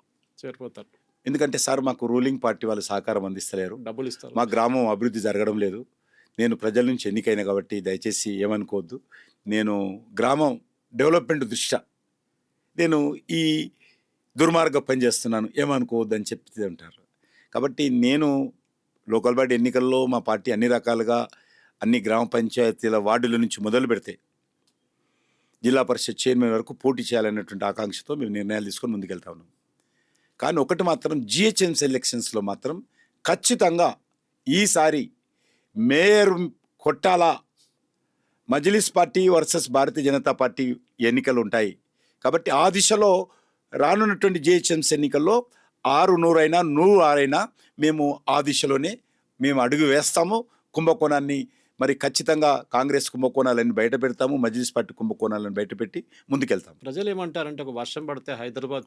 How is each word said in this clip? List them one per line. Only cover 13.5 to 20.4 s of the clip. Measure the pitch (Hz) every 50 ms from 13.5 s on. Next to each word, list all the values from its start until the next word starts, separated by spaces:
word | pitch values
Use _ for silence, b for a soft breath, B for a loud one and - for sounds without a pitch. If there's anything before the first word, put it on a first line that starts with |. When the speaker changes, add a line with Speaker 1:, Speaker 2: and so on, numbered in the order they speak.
| 156 156 147 - b b b b b b b b _ _ _ _ -
Speaker 2:
దుర్మార్గ | 139 160 165 170 165 160 156 139 143
పని | - - 131 131
చేస్తున్నాను, | 123 120 - - - 117 113 110 107 104 - 143
ఏమనుకోవద్దు" | 143 143 139 127 123 120 117 117 113 107 110
అని | 107 101
చెప్తూ | - 113 - _ _ - 110 104
ఉంటారు. | 95 85 82 85 82 _ _ _ _ _ _ b b b b b b
కాబట్టి | b 117 127 139 123 - 147 135 123 120
నేను | 120 123 139 151 156 143 139 139 139 123 - _ _ _ _ _ _ _ _ _ _ 107
లోకల్ | 110 110 95 123 123
బాడీ | 127 131 127 123
ఎన్నికల్లో | 117 120 127 123 127 127 127 127 131 131
మా | 127 123 117
పార్టీ | - 113 110 101